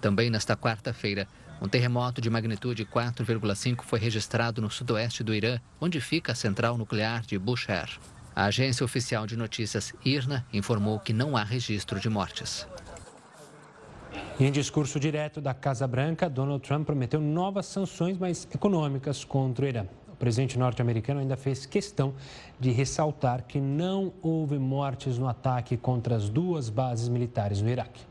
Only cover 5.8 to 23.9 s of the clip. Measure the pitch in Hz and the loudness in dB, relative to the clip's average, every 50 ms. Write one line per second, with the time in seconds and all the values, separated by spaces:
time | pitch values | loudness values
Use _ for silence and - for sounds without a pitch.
5.8 | - 175 175 160 123 - - 165 - - - - - 113 98 - - 117 120 117 | -2 -2 0 -2 -2 0 -2 -2 0 -2 -4 -2 0 0 0 2 2 0 2 0
6.8 | 113 - - 107 107 110 117 117 110 - - 98 92 104 123 120 - - 104 87 | -2 -2 0 0 0 0 0 -2 -4 -2 -4 -2 0 0 -2 -2 0 -2 -2 -2
7.8 | 95 - - - - - - - - - - - 95 101 104 123 131 135 127 123 | -2 -4 -10 -14 -16 -18 -20 -20 -20 -10 0 2 2 2 4 4 2 2 2 2
8.8 | 139 123 - 135 123 - 135 113 107 104 113 113 117 107 - - 113 101 - 107 | 0 0 0 -2 -2 0 -2 -2 -2 -2 -4 -4 -4 -4 -4 -4 -4 -2 -2 -2
9.8 | 98 - - - - 131 131 147 127 127 143 127 123 - - 104 98 - 120 104 | -4 -4 -10 -4 0 0 0 2 0 0 -2 -2 -4 -2 -2 -4 0 2 2 2
10.8 | 101 107 110 104 - - 117 107 127 151 143 117 107 98 120 131 120 - 110 101 | 4 2 0 0 0 0 0 2 2 2 2 0 0 0 0 -2 -2 -2 -2 -4
11.8 | - - - 98 - 120 110 104 95 87 - - - - - - - - - - | -2 -4 -4 -2 -2 0 0 0 0 -2 -4 -8 -8 -6 -6 -8 -8 -10 -14 -16
12.8 | - - - - - - - - - - - - 147 - - 147 - - - - | -14 -14 -16 -16 -16 -18 -20 -20 -20 -20 -20 -20 -20 -20 -20 -20 -20 -20 -20 -20
13.8 | - - - - - - - - - - - - 135 135 139 147 139 - - 151 | -20 -20 -18 -18 -16 -14 -12 -12 -12 -12 0 2 2 4 4 2 0 2 2 0
14.8 | 147 131 - 151 135 156 147 151 151 151 - 156 147 139 131 135 - 147 135 117 | 0 0 0 0 0 0 0 0 -2 -4 -6 -6 -4 -4 -4 -2 0 -2 0 0
15.8 | 139 131 120 123 135 156 165 156 - 175 139 123 135 139 143 139 - - 151 151 | 0 0 0 0 0 0 0 0 0 0 0 0 0 0 0 -2 0 0 0 0
16.8 | 156 - 151 143 127 117 - 156 151 147 151 160 180 196 196 196 185 - - 202 | 0 0 0 0 0 0 0 0 2 2 2 2 0 0 0 -2 -4 -4 -2 -2
17.8 | 196 175 - - 170 175 196 180 185 180 170 - - - - - - 208 196 170 | -2 -2 -2 -2 0 0 0 0 0 -2 -2 -4 -6 -6 -6 0 2 4 4 4
18.8 | 151 143 139 135 131 151 139 - - - - 139 135 131 123 117 135 139 127 117 | 2 2 0 -2 -2 -2 -4 -4 -4 0 2 2 2 2 2 0 0 0 0 -2
19.8 | 101 90 - - - - - - - 123 113 113 135 123 - 123 127 127 117 - | -4 -4 -8 -14 -20 -20 -8 0 2 2 4 4 2 2 2 4 2 2 4 4
20.8 | 123 120 117 113 110 - 139 143 135 135 139 127 - 139 135 135 - - - 202 | 2 2 2 2 2 0 0 0 2 0 -2 0 0 -2 -2 -2 -4 0 0 0
21.8 | 196 - - - 139 135 135 - - - - - - - - - 127 131 123 113 | 0 0 0 2 2 2 2 -4 -12 -14 -16 -16 -18 -18 -10 0 2 2 4 4
22.8 | 139 135 - - 160 156 147 - - 127 120 123 120 - - 147 139 139 139 147 | 2 0 2 2 2 2 2 2 2 2 2 2 -2 -2 -2 0 0 2 0 0
23.8 | 170 185 | 0 2